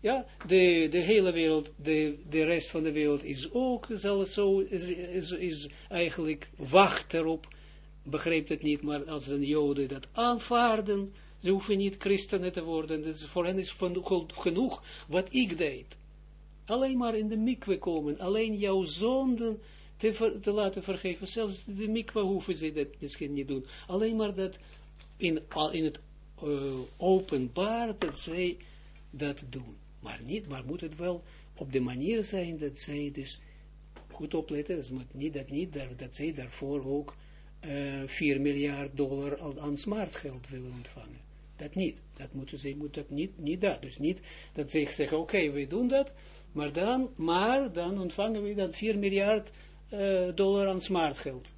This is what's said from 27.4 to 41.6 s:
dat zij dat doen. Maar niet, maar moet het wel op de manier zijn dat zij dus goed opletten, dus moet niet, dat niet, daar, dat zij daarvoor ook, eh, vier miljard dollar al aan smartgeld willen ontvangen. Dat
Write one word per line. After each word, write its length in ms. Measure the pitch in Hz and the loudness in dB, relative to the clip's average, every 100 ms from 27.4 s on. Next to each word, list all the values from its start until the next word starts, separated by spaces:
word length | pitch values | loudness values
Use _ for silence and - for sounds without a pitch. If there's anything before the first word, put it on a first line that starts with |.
| 127 123 196 226 233 214 | 0 0 0 0 -2 -2
dat 200 | 170 139 | -2 -2
zij 380 | - 170 180 175 - - - - - | -4 0 -2 -2 -12 -20 -20 -20 -16
dat 320 | 135 143 143 131 | -6 -4 -4 -8
doen. 260 | 127 117 113 - - 110 | -10 -12 -16 -20 -16 -12
Maar 140 | 104 | -12
niet, 240 | 113 202 190 | -6 -6 -6
maar 160 | 135 123 | -10 -6
moet 140 | 170 | -8
het 160 | 165 151 | -8 -6
wel 260 | 175 175 - - - - | -4 -4 -8 -20 -20 -12
op 160 | 139 | -2
de 80 | 131 | 0
manier 440 | 123 127 156 226 | 0 -2 0 0
zijn 340 | 208 196 175 160 | 0 -2 -4 -4
dat 200 | 147 135 | -6 -2
zij 320 | - 147 143 | -4 -2 -4
dus 280 | 143 135 - - - - - - - - | -6 -8 -10 -14 -20 -20 -20 -20 -20 -18
goed 240 | - 151 | -12 -4
opletten, 420 | 165 151 147 147 175 | -2 -2 -4 -2 -4
dus 140 | 127 | -4
moet 240 | 127 123 | -8 -10
niet, 200 | 135 147 | -6 -4
dat 160 | 143 - | -4 -4
niet, 220 | 139 180 | -4 -4
daar, 240 | 143 131 123 | -6 -8 -10
dat 180 | 127 | -10
zij 180 | - 151 | -6 -6
daarvoor 520 | 143 127 - 139 143 | -6 -10 -8 -4 -4
ook, 300 | 131 143 147 - - - - - | -2 -2 -4 -12 -20 -20 -20 -14
eh, 420 | 160 143 139 139 135 | -8 -4 -4 -4 -6
vier 340 | - 151 135 | -2 2 2
miljard 560 | 143 143 143 143 139 139 | 2 2 0 -2 -6 -2
dollar 420 | 139 139 143 135 | -2 0 -4 -4
al 220 | 156 139 | -6 -8
aan 160 | 147 143 | -4 -4
smartgeld 720 | - 208 185 - 147 127 123 | -2 -2 -4 -6 -10 -12 -12
willen 240 | 135 127 | -12 -10
ontvangen. 480 | 123 117 - 113 - - - - | -12 -14 -16 -18 -18 -20 -20 -20
Dat 180 | - | -14